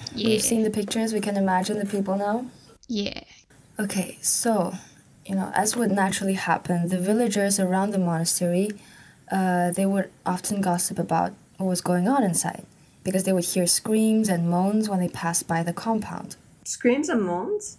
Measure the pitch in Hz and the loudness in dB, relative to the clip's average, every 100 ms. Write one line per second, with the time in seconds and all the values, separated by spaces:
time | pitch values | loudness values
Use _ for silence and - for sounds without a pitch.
0 | - 233 220 214 - 226 220 214 202 226 | -10 -2 0 2 2 2 2 -2 -4 -2
1 | 226 214 208 202 190 185 190 214 202 202 | -2 -2 -2 0 2 2 0 -2 -2 -2
2 | 196 196 202 233 254 - - - - 214 | -2 -2 0 -2 -4 -14 -20 -18 -6 -6
3 | 202 - - - _ - - - 202 190 | -6 -10 -18 -20 _ -20 -14 -8 -4 -4
4 | - - - - 240 208 170 180 - - | -6 -4 -2 0 2 2 0 -4 -14 -20
5 | - - - 190 - - 208 240 196 196 | -20 -18 -6 -4 -2 0 0 0 2 2
6 | 196 190 196 190 - 165 - 175 170 185 | 2 0 -2 0 0 0 0 -2 0 0
7 | 185 220 233 202 202 202 185 190 208 196 | 2 2 2 2 2 2 2 2 0 0
8 | 175 165 170 - 175 180 208 208 - - | 0 0 0 0 0 0 0 -4 -16 -20
9 | - - - 190 185 180 175 180 196 196 | -20 -20 -6 0 2 2 2 2 2 0
10 | 185 - 180 180 - 202 185 175 - 185 | -2 -6 -6 -4 -2 0 0 0 0 -2
11 | - 165 180 - - - 190 180 - 180 | 0 0 0 -4 -16 -4 -2 0 0 2
12 | 190 277 196 160 - - - - - _ | 4 4 2 2 -2 -6 -14 -20 -20 _
13 | - 185 190 185 170 185 175 - - 220 | -4 0 2 0 0 0 2 0 2 2
14 | 220 220 208 175 170 175 196 214 208 190 | 4 4 2 2 2 2 2 2 0 0
15 | 175 - 170 170 - 170 170 170 226 220 | -2 -2 -2 -2 0 -2 -2 -4 -2 -2
16 | 202 - - - - - - - 240 277 | -4 -10 -12 -16 -20 -16 -12 0 2 2
17 | 370 240 180 175 254 415 - | 2 0 0 -2 -2 -4 -6